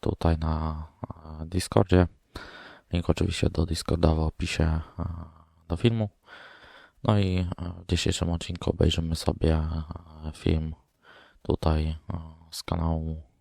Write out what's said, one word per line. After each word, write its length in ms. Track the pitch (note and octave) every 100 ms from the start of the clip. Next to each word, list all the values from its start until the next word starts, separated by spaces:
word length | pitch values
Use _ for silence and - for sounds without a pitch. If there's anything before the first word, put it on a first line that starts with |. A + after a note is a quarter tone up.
tutaj 380 | - - E2+ E2
na, 480 | D#2 D#2 D#2+ D#2 D#2 _ - - D#2 D#2
e, 40 | D#2+
Discordzie. 600 | F2+ - - G2+ F2+ F2+ - _ - - - - - _
Link 180 | F2 E2+
oczywiście 400 | - F2+ F2 -
do 160 | - E2+
Discorda 480 | E2 - E2+ E2+
w 60 | D#2+
opisie, 440 | D#2+ - E2+ - D#2+ D#2+ D#2+ -
e, 60 | E2+ E2 D#2+ - - _ _
do 80 | -
filmu. 320 | A#2+ A2+ G#2+ _ _ - - - - - - _
No 140 | - G#2
i, 200 | F#2+ F#2
e, 340 | F2+ F2+ F2+ F2
w 40 | F2
dzisiejszym 440 | F2 - F2+ F2
odcinku 400 | E2+ - E2 -
obejrzymy 460 | E2+ E2 D#2+ E2 E2
sobie, 380 | - - D#2+
e, 800 | D#2+ D#2 D#2+ D#2 D#2+ E2 D#2 D#2
film 400 | D#2 - D#2+ D#2+ D#2 _ _ - - - _
tutaj, 460 | - - - D#2 D2+
e, 80 | D#2 - F2 D#2+ D#2+ E2
z 120 | -
kanału 600 | - F2 E2 D#2+ D#2+ D#2 D2+ _